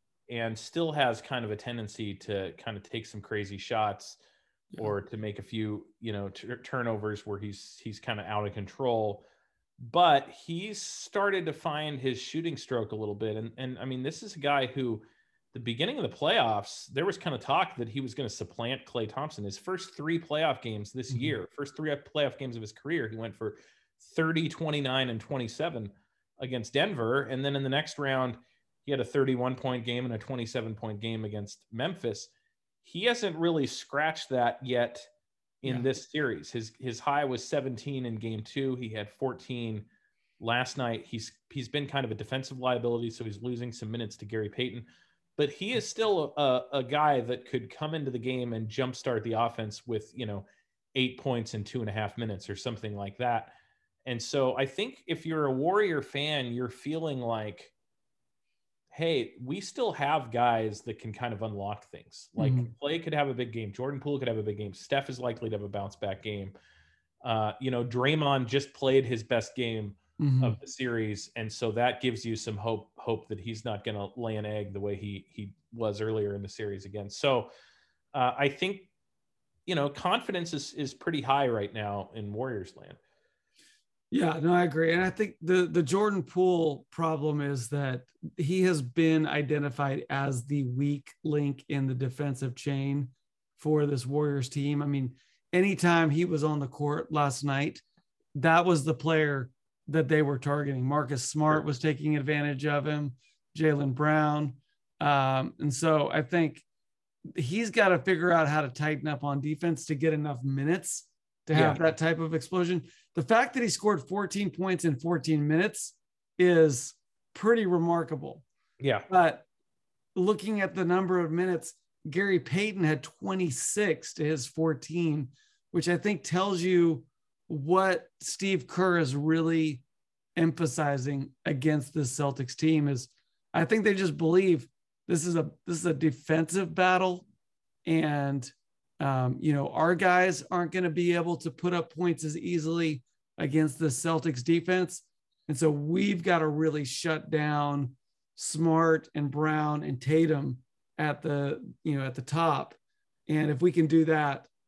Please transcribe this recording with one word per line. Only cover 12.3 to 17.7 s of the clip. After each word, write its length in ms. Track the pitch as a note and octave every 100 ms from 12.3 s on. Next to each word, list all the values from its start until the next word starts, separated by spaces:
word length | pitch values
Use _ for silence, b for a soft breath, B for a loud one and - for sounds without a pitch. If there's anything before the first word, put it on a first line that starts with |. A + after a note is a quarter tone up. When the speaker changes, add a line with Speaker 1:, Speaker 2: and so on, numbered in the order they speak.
| D#3+ E3 C#3+
Speaker 1:
stroke 360 | - B2 G#2+
a 20 | G#2+
little 180 | G#2+ G2+
bit. 200 | A2 G#2+
And, 160 | A2+ B2
and, 200 | C3 A#2
I 80 | C3
mean, 160 | B2+
this 200 | C3+ D#3+
is 120 | G#3+ D3+
a 40 |
guy 260 | C#3+ C#3+ B2+
who, 380 | C#3 B2+ G#2+ b b b b _
the 60 | A#2+
beginning 360 | A#2 A#2 F#3+ C#4+
of 60 |
the 140 | C#3+ -
playoffs, 680 | D3 A3 A2+ G#2 G2+ - -
there 180 | C3+ F#3+
was 120 | -
kinda 200 | F3 B2
talk 400 | - D#3+ F3